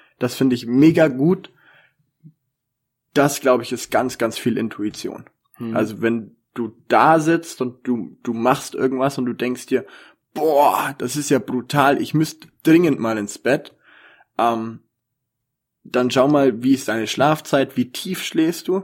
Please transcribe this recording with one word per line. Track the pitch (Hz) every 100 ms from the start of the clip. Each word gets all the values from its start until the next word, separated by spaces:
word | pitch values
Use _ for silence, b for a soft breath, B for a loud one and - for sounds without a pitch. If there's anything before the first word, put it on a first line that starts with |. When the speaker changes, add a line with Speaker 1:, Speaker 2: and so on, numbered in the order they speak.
| b _
Speaker 1:
Das | 123 -
finde | 135 120
ich | 113
mega | 127 156 160 156
gut. | 123 156 185 - b b b b b _ _ 156 _ _ _ _ _ _ _ _
Das, | 147 143 -
glaub | 131 123
ich, | 117
ist | 120 -
ganz, | 110 127 -
ganz | 117 -
viel | 120 107
Intuition. | 113 - 107 - - - - _ _ _
Speaker 2:
Hm. | 117 110
Speaker 1:
Also | 107 104
wenn | 113 117 101 _ _
du | - 113 - _
da | 107 139 160
sitzt | 151 165 165 -
und | 123 123 127
du, | 120 87 -
du | -
machst | 113 120 143 - -
irgendwas | 131 131 139 139
und | 123
du |
denkst | 117 123 123 -
dir, | 127 - B B B _
"Boah, | - 156 143 139 - 143 135
das | 123 139
ist | 139
ja | 135
brutal, | - 123 117 143 139 135
ich | 120
müsste | 151 156 - - _
dringend | 160 165 175 135
mal | 113 110
ins | 101 -
Bett", | 117 147 - _ b b b b b -
ähm, | 117 113 113 113 _ _ _ _ _ _ _ _ _ _
dann | - 123 123
schau | 131 135
mal, | 147 135 113
wie | 127
ist | 131 -
deine | 110 107
Schlafzeit, | - 143 156 - 139 147 -
wie | 123
tief | - 185 180
schläfst | - 165 160 175 -
du? | 185